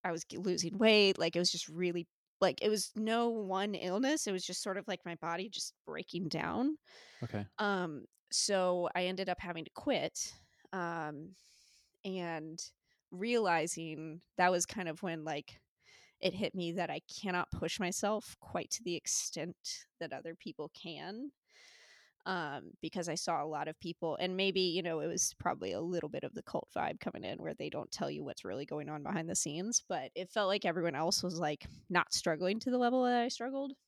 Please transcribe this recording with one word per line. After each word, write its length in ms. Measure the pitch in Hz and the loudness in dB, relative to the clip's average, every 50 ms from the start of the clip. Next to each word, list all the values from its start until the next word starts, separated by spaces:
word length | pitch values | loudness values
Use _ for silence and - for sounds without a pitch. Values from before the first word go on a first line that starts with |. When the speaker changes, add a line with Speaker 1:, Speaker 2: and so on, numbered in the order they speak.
| - | 0
Speaker 1:
I 80 | 185 | -2
was 140 | 165 - - | -2 -2 -6
g-, 120 | _ - | _ -8
losing 400 | 110 185 196 180 - 175 165 180 196 | -2 0 2 2 2 0 -2 2 6
weight. 380 | 226 220 214 208 202 196 190 - | 8 10 10 10 10 8 6 6
Like, 160 | 170 170 - | 2 2 4
it 40 | 175 | 4
was 120 | 180 175 | 4 4
just 180 | - 165 - - | 2 0 -6 -6
really, 380 | 156 170 180 180 175 175 165 _ _ _ _ _ _ _ | -2 0 0 2 2 0 -4 _ _ _ _ _ _ _
like, 180 | 196 180 - - | 4 4 4 4
it 80 | - 208 | 2 2
was 220 | 214 202 - - - | 4 2 0 -4 -2
no 340 | 220 220 220 226 233 233 233 | -2 0 2 4 4 4 2
one 460 | 226 220 208 185 190 190 202 214 202 | 2 0 -2 0 0 0 0 0 0
illness. 520 | - - 180 180 208 262 262 302 302 - | -2 0 0 2 2 4 4 2 2 2
It 60 | 214 190 | 0 -2
was 120 | 185 - | -2 -2
just 180 | - 180 - - | -4 -4 -4 -2
sort 140 | 214 190 | -2 -2
of, 100 | 202 - | -4 -2
like, 180 | - 190 180 _ | -4 -6 -6 _
my 100 | 175 170 | -8 -8
body 340 | - - 170 170 175 190 226 | -4 -2 -2 -2 -2 -2 -4
just 240 | - - - - _ _ _ | -6 -6 -6 -6 _ _ _
breaking 440 | - 151 160 175 - - 170 185 156 | -8 -8 -6 -6 -4 -4 -4 -2 -2
down. 480 | 160 156 156 165 170 214 254 294 311 - _ - - - - - - - 120 | -2 -2 0 0 0 2 2 2 0 -2 _ -20 -20 -20 -20 -20 -10 -10 -8
Speaker 2:
Okay. 240 | - - 104 101 - _ | -4 -4 -4 -4 -6 _
Speaker 1:
Um, 480 | - 214 202 202 185 180 170 151 131 - _ _ _ _ _ | -2 0 2 2 0 0 -2 -4 -8 -12 _ _ _ _ _
so 580 | - - - - 202 190 185 180 180 180 175 - - | 0 0 2 4 4 4 4 4 4 2 2 0 0
I 100 | 180 180 | 0 0
ended 240 | 180 190 185 190 185 | 0 0 0 0 0
up 100 | 175 - | 0 -2
having 260 | - 180 170 165 156 | -2 -6 -6 -6 -8
to 60 | - _ | -10 _
quit, 580 | - - 294 254 160 139 - _ - - - - - - _ _ _ _ - | -4 0 2 2 2 2 0 _ -4 -6 -6 -8 -14 -20 _ _ _ _ -6
um, 640 | - 190 175 170 170 165 156 151 151 143 156 185 185 _ _ - - - _ _ - - _ _ _ _ - | -4 -2 -2 -2 -2 -4 -4 -6 -6 -10 -12 -14 -16 _ _ -20 -20 -20 _ _ -20 -20 _ _ _ _ -6
and 540 | 196 190 185 175 170 165 156 156 160 160 175 - - _ _ _ _ _ _ _ _ | -4 -4 -2 -2 -2 -4 -4 -6 -8 -8 -10 -10 -12 _ _ _ _ _ _ _ _
realizing 1080 | 180 180 202 233 240 233 214 185 170 160 151 170 - 165 165 160 156 151 156 160 156 170 _ _ _ | -6 -4 0 2 4 4 6 6 4 4 4 0 -2 -4 -6 -6 -6 -8 -8 -8 -10 -12 _ _ _
that 140 | - 180 180 | 6 6 6
was 140 | 185 175 160 | 8 6 2
kind 240 | - - 226 180 165 | 0 -2 -4 -2 -4
of 140 | 156 - - | -4 -2 -2
when, 200 | 170 165 160 151 | -4 -2 -2 -4
like, 340 | 156 147 147 151 - - - _ _ _ _ _ - - - - _ _ _ | -4 -4 -4 -6 -8 -20 -20 _ _ _ _ _ -20 -20 -20 -20 _ _ _
it 120 | - 185 180 | 0 0 0
hit 220 | 190 220 - - | 2 -2 -2 -2
me 180 | 185 175 170 170 | -2 -2 -2 0
that 160 | 190 170 - | -2 -2 -2
I 100 | 143 160 _ - - - | -4 -8 _ -10 -12 -6
cannot 300 | - 196 180 180 - _ | -2 0 0 0 0 _
push 280 | - - - 165 - - | -4 -4 -2 -4 -2 -2
myself 580 | 196 175 190 - - 202 220 208 - - - _ | -2 -2 0 0 0 0 0 0 -2 -8 -18 _
quite 300 | - - - 180 - - | -14 -6 -6 -6 -4 -4
to 120 | - - 233 | -6 -4 -2
the 120 | 180 175 | -4 -4
extent 920 | 156 _ - - - - - - 170 165 175 - _ - - - - - _ _ _ | -2 _ -2 -2 -2 -2 -4 -4 -4 -6 -6 -8 _ -8 -8 -8 -8 -10 _ _ _
that 140 | 165 151 - | -8 -6 -6
other 220 | 135 - 165 165 | -8 -8 -8 -10
people 340 | _ - 196 151 - 147 156 | _ -12 -12 -8 -8 -8 -8
can, 640 | _ - - 175 160 143 151 175 202 226 269 285 _ _ _ _ _ - - - - - - - - - - _ _ _ _ | _ -12 -10 -10 -8 -8 -8 -8 -8 -8 -10 -10 _ _ _ _ _ -20 -20 -20 -20 -20 -20 -20 -20 -20 -20 _ _ _ _
um, 460 | 180 185 175 160 143 139 131 - - - _ | -4 -2 -2 -2 -4 -6 -8 -10 -12 -12 _
because 280 | - 165 - 185 165 170 | -8 -4 -2 -2 -2 -2
I 60 | 151 | -2
saw 280 | 175 - 185 165 151 147 | -2 0 0 0 0 0
a 40 | |
lot 200 | 160 156 147 151 156 | -2 -2 -4 -4 -4
of 100 | 156 _ | -6 _
people, 360 | - 170 165 _ - 165 143 | -8 -8 -6 _ -2 -2 0
and 200 | - 180 185 185 | 0 0 0 2
maybe, 240 | 190 196 196 170 190 | 2 2 4 4 4
you 220 | 185 180 165 185 165 | 4 4 4 2 0
know, 180 | 175 165 156 | 2 0 0
it 60 | 147 | 0
was 260 | 165 165 180 - - - _ | 0 2 2 2 2 0 _
probably 340 | - 175 - - 90 98 87 | -2 -2 0 0 -2 -2 -2
a 80 | 101 | -2
little 280 | 165 175 180 170 156 151 | 0 0 0 0 -2 -2
bit 140 | 151 147 - | -4 -4 -6
of 100 | - - | -4 -6
the 80 | - - | -8 -8
cult 260 | - - - - _ - | -2 -4 -4 -4 _ -2
vibe 240 | 175 - - - - | 0 0 0 -2 -2
coming 220 | - - - - - | -6 -6 -6 -4 -6
in 140 | 92 - - | -6 -6 -4
where 120 | - - - | -6 -6 -6
they 140 | - 139 151 | -6 -6 -6
don't 220 | - 151 - - | -6 -6 -6 -6
tell 200 | - - 170 139 | -6 -4 -4 -4
you 120 | 147 147 147 | -4 -6 -6
what's 220 | 139 - - - | -8 -8 -8 -6
really 200 | 92 95 131 143 | -6 -6 -6 -4
going 240 | - 151 151 147 147 | -4 -6 -6 -4 -6
on 140 | 151 147 143 | -8 -6 -4
behind 260 | 147 196 180 160 165 | -2 -2 -2 -2 0
the 60 | 190 | -2
scenes, 480 | - - 160 143 165 185 226 240 - - | -2 -2 -2 -4 -4 -4 0 0 0 0
but 240 | _ 190 156 135 - _ | _ -4 -4 -4 -4 _
it 140 | - 185 - | -8 -8 -2
felt 160 | - 220 202 190 | 0 2 2 4
like 160 | 196 202 - | 2 2 2
everyone 300 | 185 160 180 165 170 143 | 0 0 2 0 0 2
else 280 | 139 160 175 - - - | 2 2 2 2 2 0
was, 160 | 180 170 165 | 0 -2 0
like, 280 | 175 151 151 - - - - - - _ | 0 0 -2 -2 -8 -16 -16 -18 -8 _
not 240 | 175 175 - - - | 2 2 4 4 -2
struggling 460 | - - 180 160 147 180 180 208 226 | 0 2 0 0 2 2 0 0 0
to 100 | - 262 | 0 0
the 60 | 247 247 | 2 4
level 240 | 247 240 247 254 254 | 4 4 4 4 4
that 160 | 247 247 240 233 | 4 4 4 2
I 60 | 240 | 0
struggled. 440 | - - 233 262 269 269 277 269 262 _ _ | -2 -4 -6 -4 -4 -4 -4 -6 -8 _ _